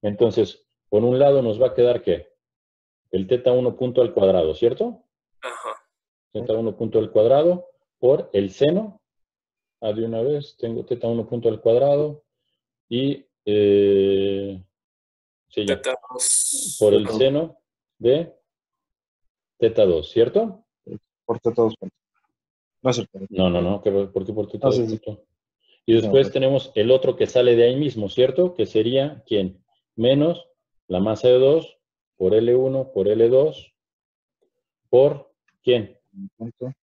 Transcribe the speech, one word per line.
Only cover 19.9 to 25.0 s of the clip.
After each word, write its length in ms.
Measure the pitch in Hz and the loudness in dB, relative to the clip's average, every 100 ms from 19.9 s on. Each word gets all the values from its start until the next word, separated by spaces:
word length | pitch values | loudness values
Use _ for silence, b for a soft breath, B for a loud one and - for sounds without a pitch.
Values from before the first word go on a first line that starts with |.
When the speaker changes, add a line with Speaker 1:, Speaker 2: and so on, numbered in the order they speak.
| 82 78 | 2 -2
Speaker 1:
¿cierto? 540 | - 117 - 220 - _ _ - 104 _ _ - | 0 2 2 -2 -8 _ _ -20 -20 _ _ -8
Speaker 3:
Por 120 | 113 | -4
teta 220 | 117 117 | -4 0
dos 140 | 113 113 | -2 -2
punto. 180 | 95 _ _ _ _ _ _ _ _ _ | -16 _ _ _ _ _ _ _ _ _
No 80 | 131 | -4
es 60 | 120 | -4
cierto. 220 | 104 95 98 | -6 -14 -12
Speaker 1:
No, 220 | 92 92 | -2 0
no, 100 | 87 | 0
no, 220 | 87 101 | -2 -2
¿qué, 80 | 104 | -2
por 340 | 98 98 95 | -2 -2 -6
qué 80 | 95 | -8
por 160 | 104 101 | -8 -8
teta 180 | 104 135 | -4 0
Speaker 3:
Ah, 40 | |
sí, 80 | 123 | 0
Speaker 1:
dos 80 | 113 | -2
Speaker 3:
sí. 80 | |
Speaker 1:
punto? 260 | 110 | -6